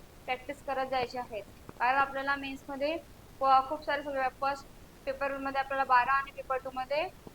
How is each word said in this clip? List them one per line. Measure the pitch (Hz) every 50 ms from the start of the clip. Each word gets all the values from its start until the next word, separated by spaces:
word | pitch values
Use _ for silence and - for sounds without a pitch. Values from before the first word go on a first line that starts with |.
| - - - - -
प्रॅक्टिस | - 254 254 - - 285 - -
करत | - 269 262 262
जायचे | 254 262 262 240 233 - 247
आहेत. | 247 - 233 208 - - - - - - - -
कारण | 226 247 262
आपल्याला | 277 277 269 269 269 269 277 277
मेन्समध्ये | 277 269 269 269 262 - - 277 269 277 294 320 339 - - - - - - - -
प-, | 269 269 269 262 262 262
खूप | 302 302 302
सारे | 320 285 285 285
सब्जेक्ट, | 294 277 269 262 254 254 -
फर्स्ट | 277 269 285 277 - - - - - - - - -
पेपरमध्ये | 277 262 - 277 277 277 277 269 277 269 269
आपल्याला | 269 269 277 269 269
बारा | 254 262 247 240 254 269
आणि | 277 269 262
पेपर | - 269 262 - 262
टू | 254 254 262 254
मध्ये | 254 262 247 277 302 339 381 - - - -